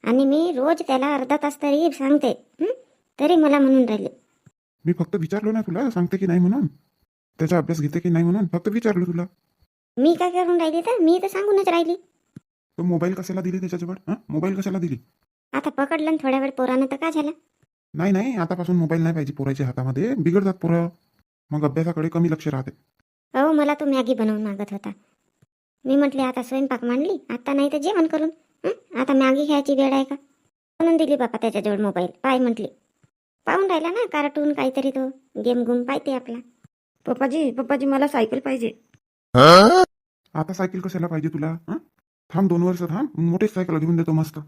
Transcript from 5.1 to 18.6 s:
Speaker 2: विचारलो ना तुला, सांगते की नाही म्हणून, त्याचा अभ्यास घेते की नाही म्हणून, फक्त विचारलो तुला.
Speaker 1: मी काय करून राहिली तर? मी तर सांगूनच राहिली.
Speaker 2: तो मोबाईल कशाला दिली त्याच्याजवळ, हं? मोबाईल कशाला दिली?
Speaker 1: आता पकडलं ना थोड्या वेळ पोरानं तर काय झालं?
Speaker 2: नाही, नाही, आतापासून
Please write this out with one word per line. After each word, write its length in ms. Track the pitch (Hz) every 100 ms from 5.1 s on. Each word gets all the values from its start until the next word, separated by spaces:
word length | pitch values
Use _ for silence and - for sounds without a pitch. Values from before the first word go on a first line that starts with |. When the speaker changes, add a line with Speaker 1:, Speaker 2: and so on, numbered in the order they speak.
| 202
Speaker 2:
विचारलो 360 | 160 202 214
ना 80 | 220
तुला, 300 | 208 170 269
सांगते 260 | 214 175 185
की 100 | 190
नाही 140 | 175
म्हणून, 260 | 180 247 175 - _ _ _ _ _ -
त्याचा 200 | 156 175
अभ्यास 220 | 147 165
घेते 180 | 147 156
की 100 | 180
नाही 160 | 165
म्हणून, 220 | 170 190 180
फक्त 160 | 170 214
विचारलो 360 | 220 233 185
तुला. 220 | 175 170 180 _ _ _ _ _ _ -
Speaker 1:
मी 160 | 285
काय 160 | 339 359
करून 280 | 359 349 349
राहिली 220 | 320 330
तर? 180 | 359 480
मी 180 | 320 359
तर 40 | 381
सांगूनच 420 | 381 415 392 370
राहिली. 260 | 339 330 359 _ _ _ - _ _ _ -
Speaker 2:
तो 40 |
मोबाईल 320 | 175 170 170
कशाला 260 | 190 180 185
दिली 200 | 185 185
त्याच्याजवळ, 340 | 180 175 170 185 -
हं? 60 | 202 -
मोबाईल 260 | 151 180
कशाला 240 | 196 196 185
दिली? 180 | 170 123 _ _ _ _ _
Speaker 1:
आता 180 | 262 294
पकडलं 400 | 285 277 330 311
ना 60 | 320
थोड्या 180 | 269 269
वेळ 100 | 269
पोरानं 360 | 269 254 254 269
तर 100 | 269
काय 160 | 320
झालं? 180 | 311 294 330 _ _ _ _ _
Speaker 2:
नाही, 180 | 147 190
नाही, 240 | 190 240 233
आतापासून 400 | 165 180